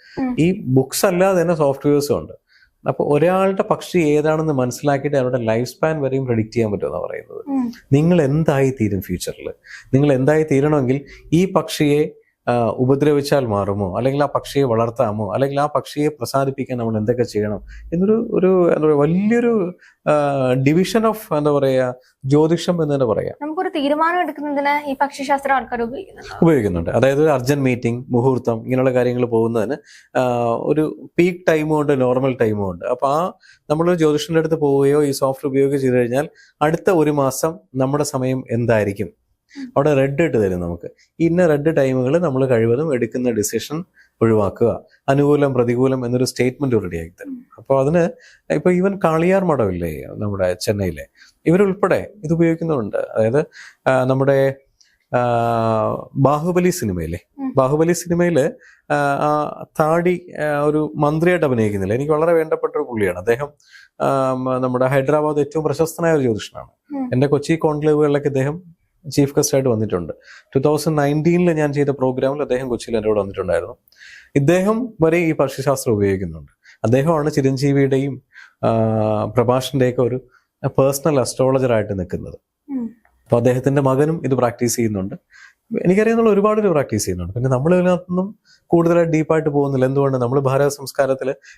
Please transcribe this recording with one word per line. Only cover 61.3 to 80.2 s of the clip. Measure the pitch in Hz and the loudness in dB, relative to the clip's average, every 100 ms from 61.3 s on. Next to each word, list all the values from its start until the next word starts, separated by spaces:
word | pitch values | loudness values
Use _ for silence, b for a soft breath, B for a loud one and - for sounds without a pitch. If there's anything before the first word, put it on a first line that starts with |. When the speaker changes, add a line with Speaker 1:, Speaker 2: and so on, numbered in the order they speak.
| 180 151 | 2 2
Speaker 2:
അഭിനയിക്കുന്നില്ല, | 120 107 101 95 | 2 0 0 -2
എനിക്ക് | 120 147 | -2 0
വളരെ | 151 165 | 0 2
വേണ്ടപ്പെട്ട | 165 156 160 156 156 | 2 0 -2 -4 -4
ഒരു | |
പുള്ളിയാണ് | 135 113 98 90 | -6 -2 -2 -2
അദ്ദേഹം. | 101 117 143 - B B B - | -2 -2 -4 -12 B B B -4
ആ, | 139 135 131 | -2 0 0
മ-, | 127 127 127 | -2 -2 -2
നമ്മുടെ | 127 127 127 | -2 0 0
ഹൈദരാബാദ് | 139 135 151 151 147 | 0 2 0 0 0
ഏറ്റവും | 143 160 | -2 -2
പ്രശസ്തനായ | 151 139 156 - 170 | -2 -2 -2 0 0
ഒരു | 156 | 2
ജ്യോതിഷനാണ്. | 127 104 - - 65 _ _ 285 | 2 -2 -6 -14 -20 _ _ -8
Speaker 1:
ഉം. | 254 | -4
Speaker 2:
എന്റെ | 127 139 | 0 2
കൊച്ചി | 143 - | 0 0
കോൺക്ലേവുകളിലൊക്കെ | 160 160 147 151 151 151 143 143 | 0 0 0 2 2 2 2 0
ഇദ്ദേഹം | 131 135 165 - - _ _ 147 | -2 -2 -4 -14 -20 _ _ -6
ചീഫ് | 139 139 | 0 0
ഗസ്റ്റ് | 151 143 | 0 0
ആയിട്ട് | 139 131 | 2 2
വന്നിട്ടുണ്ട്. | 110 107 92 80 - B B B | 0 0 -4 -4 -12 B B B
ടു | 139 | 0
തൗസൻഡ് | 147 151 165 151 | 2 0 0 0
നയൻറ്റീനിൽ | 143 151 156 175 180 | 0 2 2 2 2
ഞാൻ | 156 147 | 2 0
ചെയ്ത | 143 139 | 0 -2
പ്രോഗ്രാമിൽ | 123 131 127 131 147 | 0 -2 0 -2 -2
അദ്ദേഹം | 127 127 131 | -2 -2 -2
കൊച്ചിയിൽ | 117 - 113 | -6 -4 -2
എൻ്റെ | 107 | 0
കൂടെ | 104 | 0
വന്നിട്ടുണ്ടായിരുന്നു. | 98 92 92 87 92 127 _ B B B B 139 | -2 -4 -2 -2 -2 -12 _ B B B B 0
ഇദ്ദേഹം | 139 180 190 220 254 - | 2 2 2 -2 -4 0
വരെ | 160 170 | 2 2
ഈ | 165 | 0
പക്ഷിശാസ്ത്രം | 151 139 - 135 131 135 | 0 -2 -2 -2 -2 0
ഉപയോഗിക്കുന്നുണ്ട്. | 104 101 95 90 80 71 _ b b | 0 2 0 -4 -12 -18 _ b b
അദ്ദേഹമാണ് | 113 127 147 160 151 | 2 2 2 0 0
ചിരഞ്ജീവിയുടെയും, | 151 135 135 143 139 135 135 139 127 - B B B | 0 0 0 2 2 2 2 -2 -6 -14 B B B
ആ, | 117 113 110 110 107 107 | 0 2 2 2 0 0
പ്രഭാഷിന്റെയൊക്കെ | 107 123 117 127 131 139 127 123 | -2 0 2 0 -2 0 0 2
ഒരു | 120 127 | -2 -2